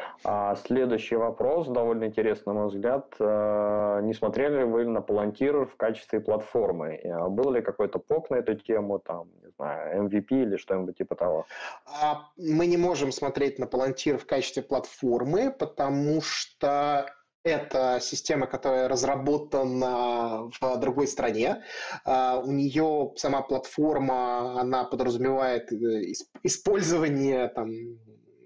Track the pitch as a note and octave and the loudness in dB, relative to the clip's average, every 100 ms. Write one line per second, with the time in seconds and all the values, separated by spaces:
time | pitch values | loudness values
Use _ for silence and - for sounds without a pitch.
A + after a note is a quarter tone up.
0 | - - - G#2 G2+ G2+ - B2 B2 A2+ | -14 -8 -4 -2 0 -2 0 0 2 0
1 | - A#2 A2+ A2+ B2 E3 D3 B2 A#2 A2+ | 0 0 0 0 0 0 0 0 0 0
2 | A2 A2 G#2+ G#2 G2+ G#2 G#2 G2 A#2 C#3 | -2 0 0 0 -2 -2 -2 -2 -2 -2
3 | - - G#2+ G#2 G#2+ G#2 G#2 G#2 G#2 G2+ | -4 -2 2 2 2 2 2 2 2 0
4 | G#2+ A2 G#2+ A#2+ C#3+ C#3+ B2 A2+ A#2+ A2 | 0 0 -2 0 2 2 2 2 2 0
5 | - G#2 G#2 G#2 C3+ D3 B2 - A2+ A2 | 0 0 0 0 2 2 0 0 -2 -2
6 | - G#2+ A2 G#2+ - A#2+ G2 E2+ D#2 D#2 | -4 -2 0 0 0 0 0 0 -4 -6
7 | - E2+ F2+ G#2 C3+ B2 A2 - G2 F2+ | -6 -2 -2 0 2 2 0 -2 -2 -2
8 | - D#3 - B2+ A2+ G#2 - A2 G2+ G2 | -2 -2 0 -2 0 -2 0 0 0 -4
9 | - F2 F2 F2 - - D2 D#2 D#2 F#2 | -4 -10 -10 _ -20 -8 -6 -6 -2 0
10 | G2+ G#2 G2+ C3 A#2 F#2+ - F#2+ F#2 - | 0 0 0 0 2 -2 -2 -2 -2 -6
11 | F#2 F2 F2 D#2+ - - - - - D3+ | -6 -2 0 0 -2 -10 -14 -14 -10 -2
12 | D3+ D3+ - - E3 D#3 F3 F3 F3+ C#3+ | 0 0 -6 -8 0 2 4 4 4 2
13 | C#3 - C#3 C#3 C#3 C#3 - C3 C3 B2+ | -2 -2 -2 0 0 0 -2 0 0 0
14 | D3+ C3 - C#3 C3 C#3 - C3 - - | 0 0 0 -2 -2 -4 -2 -2 -4 -4
15 | B2+ A#2+ B2+ F#3 C4 - - - C#3 C#3 | 0 0 2 0 0 -2 -6 -2 -2 0
16 | D3 D#3 C#3+ - - - C#3+ C#3+ C#3+ C#3+ | 2 0 -2 -6 -8 -2 0 2 2 0
17 | C#3 - _ _ E3 D3+ - C3+ B2+ B2 | -2 -10 _ _ 0 0 0 2 2 2
18 | - - - D3 B2+ C3 C#3 C3 B2+ B2+ | -2 -4 -2 0 -2 -2 0 2 2 2
19 | C3+ C3+ C#3 D3 D3 C#3 C3 B2+ B2+ B2 | 0 0 0 0 0 0 0 0 0 0
20 | A#2+ A#2+ A#2 A2 A#2 - C3 A#2+ C3 C3 | 0 0 0 -4 -8 -4 -2 0 0 0
21 | C#3 - A#2+ A2 C3+ B3 - - - - | 0 0 0 2 0 -2 -8 -12 -10 -6
22 | - C3 B2+ B2+ C3 C#3 C#3 D3 D#3+ D3+ | 0 2 2 0 0 0 2 2 2 2
23 | C3 - C#3+ C3+ - C3 - - D3+ C#3+ | 0 -2 -2 0 0 -2 -2 0 2 2
24 | C3+ B2+ B2 B2 B2+ B2 B2+ C3 B2+ B2 | 2 2 0 0 -2 0 0 0 0 -2
25 | B2 A#2+ C3 C3+ C3 A#2+ - A2 A#2 A2 | 0 2 2 2 2 0 -2 -2 0 0
26 | F2+ - - - F3+ - G3 A3 E3 E3+ | -2 -6 -12 -4 -4 -2 0 2 2 2
27 | D#3 C#3 C#3 B2+ B2 - A2+ A2+ A#2 A#2 | 2 2 2 2 0 -2 -6 -6 -12 -16
28 | - A2 _ _ | -20 -20 _ _